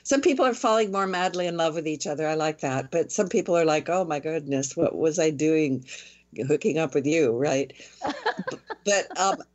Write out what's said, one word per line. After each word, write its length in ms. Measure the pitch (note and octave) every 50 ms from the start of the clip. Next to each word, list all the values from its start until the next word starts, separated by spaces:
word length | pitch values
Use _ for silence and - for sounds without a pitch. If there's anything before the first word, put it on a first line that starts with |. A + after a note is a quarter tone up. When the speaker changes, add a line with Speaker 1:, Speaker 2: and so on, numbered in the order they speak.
| -
Speaker 1:
some 180 | - C4+ C#4
people 240 | - F#4 C#4 C4 B3+
are 80 | B3+ A#3
falling 380 | - - A3+ A3 A3+ G#3+ G3
more 160 | F#3+ G3 G3
madly 400 | F#3+ F#3 F3+ F3+ F#3 F3+ F3+ F3
in 100 | F3 E3+
love 180 | E3+ E3 E3 D3+
with 120 | E3+ D3+
each 200 | D#3 D#3 C#3+ -
other. 200 | F#3 D3 C#3 D#3
I 60 | D3+ D#3
like 240 | D#3 D3+ D#3 D#3 -
that. 300 | - C#3 C3 C3+ C3+ -
But 200 | - E3+ D#3 -
some 180 | - - G3+ F3
people 260 | - G#3 - - E3+
are 80 | E3+ E3
like, 220 | D#3+ D3+ D3+ C#3 E3
"Oh 140 | E3+ F#3+ F#3
my 140 | D#3+ D3+ D3
goodness, 560 | D3 D#3 D#3+ D#3+ D3+ C#3 C#3 C3+ C3+ - -
what 200 | E3+ D#3+ - -
was 220 | E2+ D#3 D#3+ D3+ F3
I 100 | D#3+ D#3+
doing 560 | D3+ C3 D3+ D#3 D#3+ D#3 D#3 C#3 C3 B2+ C3 - - - - - - _ _ _ - - A#2
hooking 300 | C3+ D#3 C#3+ - A3 C#3+ D#3+
up 160 | D#3+ C#3 -
with 100 | D3 B2
you?" 260 | C#3+ D#3 E3 D3 A#2+
Right? 420 | A2+ A#2+ C#3 D3+ - - C3+ - - - - - - -
Speaker 2:
<laughs> 840 | - D4+ - - - A4 - - - - G#4+ - _ - - - -
Speaker 1:
But, 260 | G3+ G3+ F#3+ E3 - -
um, 260 | E3+ F#3 G3 - - - _ _